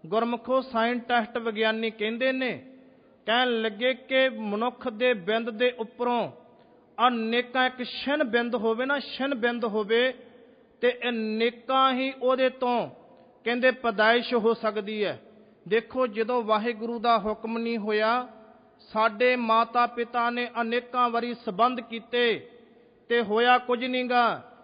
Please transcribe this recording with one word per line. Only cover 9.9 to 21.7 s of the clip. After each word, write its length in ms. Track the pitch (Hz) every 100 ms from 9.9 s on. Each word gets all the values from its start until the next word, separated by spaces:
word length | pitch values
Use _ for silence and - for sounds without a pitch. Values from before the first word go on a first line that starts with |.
| 226 254 247 - - - - _ _
ਤੇ 180 | 247 240 240
ਅਨੇਕਾਂ 840 | 233 220 214 233 233 - 262 269
ਹੀ 200 | 254 262 262
ਉਹਦੇ 260 | 254 262 262
ਤੋਂ, 420 | 254 247 240 156 - - - - _
ਕਹਿੰਦੇ, 260 | 226 247 254
ਪੈਦਾਇਸ਼ 640 | 254 233 202 214 240 240
ਹੋ 200 | 240 214
ਸਕਦੀ 500 | 226 220 214 202 220
ਹੈ। 160 | 196 123 - - - _ 170
ਦੇਖੋ, 380 | 214 220 254 254
ਜਦੋਂ 360 | 208 220 247
ਵਾਹਿਗੁਰੂ 560 | 214 214 226 220 226 233
ਦਾ 200 | 226 226
ਹੁਕਮ 400 | 202 214 226 226
ਨਹੀਂ 200 | 233 233
ਹੋਇਆ, 500 | 208 214 220 240 254 - - - _ _ -
ਸਾਡੇ 440 | 220 220 208 247 254
ਮਾਤਾ 500 | 233 226 226 240 240
ਪਿਤਾ 440 | 240 233 240 233
ਨੇ 180 | 240 240 233
ਅਨੇਕਾਂ 500 | 233 240 247 254 240
ਵਾਰੀ 240 | 233 240
ਸੰਬੰਧ 460 | 240 - 185 240